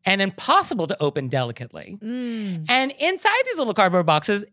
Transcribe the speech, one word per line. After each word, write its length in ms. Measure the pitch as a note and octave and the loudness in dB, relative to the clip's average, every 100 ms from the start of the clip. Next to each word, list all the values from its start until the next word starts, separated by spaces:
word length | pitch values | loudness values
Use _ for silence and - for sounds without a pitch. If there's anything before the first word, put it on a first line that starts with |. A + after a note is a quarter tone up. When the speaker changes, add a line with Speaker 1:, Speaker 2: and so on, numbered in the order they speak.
| - | 0
Speaker 1:
and 160 | G3 | 2
impossible 640 | G3 F#3 - F4+ F4+ A#3+ D#3+ | 0 -2 2 2 2 0 -2
to 100 | - | -2
open 260 | D3 C#3+ C3 | -2 -2 -2
delicately. 720 | C3 A#2+ A#2 B2 D#2 - G3+ | -2 -2 -6 -14 -14 -14 -12
Speaker 2:
Mm. 600 | G#3+ B3 A#3+ A3+ G3+ E3+ D#3 | -8 -6 -6 -6 -4 -4 0
Speaker 1:
And 220 | B3 C4 | 2 0
inside 500 | C4+ D#4 F#4+ A4 A#4 | -2 -2 0 0 0
these 140 | B4+ F4+ | 0 -2
little 160 | B3 | 0
cardboard 320 | G#3 F#3+ F3+ E3 | 2 4 4 4
boxes 400 | D3+ - G3+ G#3 | 2 2 -2 -2